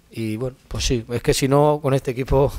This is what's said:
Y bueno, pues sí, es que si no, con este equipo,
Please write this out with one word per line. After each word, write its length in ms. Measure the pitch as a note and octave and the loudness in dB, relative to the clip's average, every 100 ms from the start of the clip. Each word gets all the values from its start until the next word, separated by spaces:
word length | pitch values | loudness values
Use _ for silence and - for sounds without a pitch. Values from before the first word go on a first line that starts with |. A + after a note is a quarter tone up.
| _ | _
Y 260 | A#2 A2 A2 | -8 -6 -4
bueno, 200 | B2+ - - | -6 -10 -10
pues 180 | B2 - | -6 -2
sí, 180 | B2 A2+ | -2 -2
es 120 | A#2+ | -2
que 120 | - | 0
si 140 | C#3+ C3 | 0 2
no, 320 | C#3+ D3 D3 | 4 4 2
con 100 | C#3 | 0
este 200 | C3+ C#3 | 0 -2
equipo, 380 | A#2+ C3 C#3 C3+ | -6 0 2 2